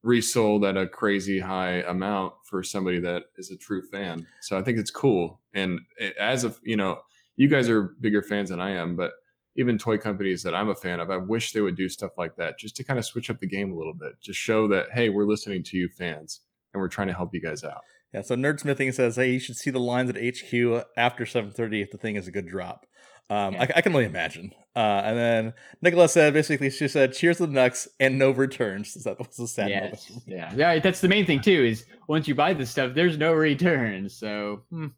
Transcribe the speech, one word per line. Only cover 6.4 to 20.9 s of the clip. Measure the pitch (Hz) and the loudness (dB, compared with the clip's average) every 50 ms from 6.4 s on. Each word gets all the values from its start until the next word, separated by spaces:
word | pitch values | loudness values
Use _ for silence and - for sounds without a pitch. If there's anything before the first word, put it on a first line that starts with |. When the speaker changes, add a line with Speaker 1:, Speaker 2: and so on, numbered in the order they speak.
| 120 | -2
Speaker 1:
a, | 113 - _ | -4 -6 _
you | _ 107 113 | _ -4 -2
know, | 104 98 92 85 - - _ _ _ _ _ _ | 0 0 -2 -2 -6 -10 _ _ _ _ _ _
you | - 135 143 | 4 4 6
guys | 151 139 123 117 | 6 4 4 4
are | 113 107 98 92 - - | 2 2 2 -2 -8 -4
bigger | 120 110 104 101 | -2 0 0 0
fans | 98 - 104 104 101 90 | 0 0 -4 -4 -2 -4
than | 92 87 | -4 -6
I | 90 98 | -4 -4
am, | 98 90 82 87 87 | -4 -4 -4 -4 -4
but | 85 90 - - - _ _ _ _ _ _ _ | -4 -4 -6 -6 -10 _ _ _ _ _ _ _
even | - 127 123 117 | -2 0 0 0
toy | 104 - 117 110 104 | 0 0 0 -2 0
companies | - 110 101 92 98 95 92 87 - | 0 -4 -4 -2 -2 -2 -2 -2 -4
that | 90 82 | -4 -2
I'm | 90 107 110 | -2 -2 -2
a | 95 | -2
fan | - - 90 90 87 | -4 -4 -6 -4 -4
of, | 85 87 | -4 -4
I | 95 | -4
wish | 92 92 95 110 117 113 - | -6 -2 -2 -2 -2 -2 -2
they | - 110 | -2 0
would | 104 95 90 | 0 0 0
do | 82 95 92 | -2 -4 -6
stuff | - - 104 90 _ | -4 -8 -10 -10 _
like | - 87 82 _ | -6 -8 -8 _
that | - 85 80 78 - | -6 -6 -6 -6 -10
just | - 107 - | -16 -14 -12
to | - 127 | -12 -6
kinda | - 135 123 | -4 -2 -4
switch | 107 - - 120 - - | -4 -4 -8 -8 -6 -6
up | 110 - | -8 -6
the | - 90 | -6 -6
game | 95 98 101 95 | -4 -4 -4 -4
a | 90 | -6
little | 82 80 80 78 | -6 -8 -8 -10
bit, | 85 76 - - _ | -10 -14 -14 -16 _
to | - 104 | -16 -12
show | 95 - - - 113 110 110 104 | -10 -8 -2 0 2 2 4 4
that, | 98 92 - - | 2 2 0 -2
"Hey, | - 123 120 110 | 0 0 0 2
we're | 98 101 104 | 2 2 2
listening | 104 107 104 - 101 98 90 82 | 2 0 -2 -2 -6 -6 -6 -6
to | - - | -4 -4
you | 92 90 85 | -2 -2 -4
fans | - - 90 85 78 76 78 - - - _ _ _ _ _ _ | -4 -6 -6 -6 -6 -8 -12 -16 -16 -18 _ _ _ _ _ _
and | - 98 | -6 -6
we're | 95 87 | -6 -4
trying | - - 101 95 | -4 -4 -4 -4
to | 87 | -2
help | 90 90 82 - | -4 -6 -6 -6
you | 85 | -8
guys | 76 82 78 73 - | -6 -6 -8 -8 -10
out." | 71 - - - _ _ _ _ _ - | -12 -14 -14 -18 _ _ _ _ _ -12
Speaker 2:
Yeah, | 104 | -12
so | 98 - 127 | -6 -4 -4
Nerdsmithing | 123 131 143 151 143 - 143 139 135 139 131 123 | 0 0 0 -2 -2 -2 -4 -2 0 -2 -2 2
says, | - 127 117 113 | 2 0 0 2
"Hey, | 127 127 127 | 2 0 0
you | 127 127 | 0 -2
should | 127 - 120 | -4 -8 -12
see | - - 147 | -6 -6 -4
the | 131 131 | -2 0
lines | 123 120 123 123 127 123 | -2 0 0 0 0 0
at | 123 | -2
H | - 117 123 123 - - - | -2 -4 -4 -4 -6 -10 -4
Q | - 120 120 120 117 120 117 - | 0 2 2 2 2 0 -2 -6